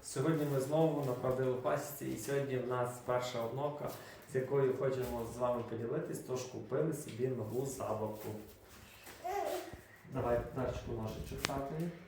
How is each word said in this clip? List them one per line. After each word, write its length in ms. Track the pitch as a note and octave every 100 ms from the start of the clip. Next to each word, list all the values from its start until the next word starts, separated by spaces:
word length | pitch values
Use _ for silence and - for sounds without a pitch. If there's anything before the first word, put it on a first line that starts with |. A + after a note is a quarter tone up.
Сьогодні 400 | - C#3 D3+ D3+ D3
ми 80 | C3+
знову 440 | B2 D#3 D#3+ C#3+ C3+
на 60 |
правдивій 420 | - C3 C3 B2+ B2
пасіці, 420 | A#2+ A#2 - -
і 140 | C3 A2+
сьогодні 380 | - C#3 B2+ B2+
в 120 | A#2+
нас 220 | B2 A#2+ - -
перша 320 | B2 B2 A#2
обновка, 520 | A#2 C3 C#3+ - - - - - -
з 20 |
якою 420 | B2+ - C#3 C3 A#2+
хочемо 480 | C3+ B2+ B2 A#2+ A2+
з 40 | A#2+
вами 240 | B2 A#2+ A2
поділитись, 480 | A2 A#2 D3+ - -
тож 220 | - B2+
купили 520 | - A2 - C3+ D#3+
собі 340 | C#3+ - A2 C3
нову 380 | A#2+ G#2+ A#2+ C3+
забавку. 640 | - G#2 G#2+ G#2+ A2 A2 G#2+ - - - - - - - - F4 G4+ D#4+ F#4 - - - - -
Давай, 280 | C3 A#2+ A#2+ - C3
Дарчику, 360 | A#2+ - A#2+
ножичок 500 | A#2 G#2+ - - -
татові. 460 | - C#3 C#3 D#3 F3 -